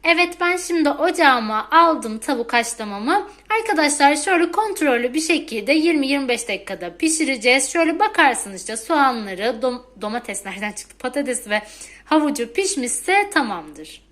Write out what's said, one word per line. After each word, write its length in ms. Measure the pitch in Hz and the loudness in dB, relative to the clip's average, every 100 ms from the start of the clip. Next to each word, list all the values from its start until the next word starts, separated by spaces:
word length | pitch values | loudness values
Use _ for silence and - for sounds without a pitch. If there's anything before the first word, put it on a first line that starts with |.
Evet, 320 | 320 330 349 - | 2 2 2 0
ben 160 | 349 359 | -2 0
şimdi 340 | - 339 285 | -2 0 2
ocağıma 760 | 285 330 349 294 247 220 214 214 | 2 0 4 4 4 0 -4 2
aldım 480 | 320 339 311 220 220 | 6 6 4 -4 -8
tavuk 340 | - 247 233 | -4 -4 0
haşlamamı. 760 | 240 233 - 214 202 233 392 403 - _ 453 | 0 0 -8 -8 -6 0 0 -2 -16 _ -4
Arkadaşlar 560 | 440 320 294 285 285 302 | 0 0 2 4 4 4
şöyle 360 | 381 349 349 | 0 2 2
kontrollü 640 | 403 440 381 294 240 247 | 0 -2 0 0 2 0
bir 60 | 285 | -2
şekilde 520 | 320 320 - 220 202 | 0 -2 -2 -6 0
yirmi 340 | 311 330 311 269 | 2 4 2 0
yirmi 220 | 285 262 | 0 0
beş 200 | 233 - | -4 -4
dakikada 480 | 196 - 185 175 - | -8 -8 -10 -10 -4
pişireceğiz. 760 | 320 320 277 254 240 262 262 | -2 0 -2 0 2 2 2
Şöyle 260 | 339 330 339 | 0 0 2
bakarsın 560 | 415 392 294 233 202 | 0 4 4 2 -8
işte 220 | 190 - 220 | -12 -10 -10
soğanları, 680 | - 240 269 233 202 185 | -2 2 2 0 -8 -4
dom-, 400 | 220 226 254 247 - - | -4 -2 -4 -4 -14 -10
domates 440 | 208 240 233 196 196 | -8 -6 -8 -10 -10
nereden 260 | 190 214 | -8 -8
çıktı? 240 | - - - | -8 -16 -10
Patates 500 | 254 285 254 240 202 | -6 -4 -4 -6 -2
ve 140 | 208 208 - - - | -4 -4 -20 -20 -20
havucu 480 | - 311 302 - 233 | 2 2 2 -2 -4
pişmişse 800 | - 381 285 240 - - 392 403 | -2 -2 -2 -4 -4 2 2 2
tamamdır. 720 | 320 240 180 151 147 156 - _ | 0 -2 -6 -10 -18 -18 -20 _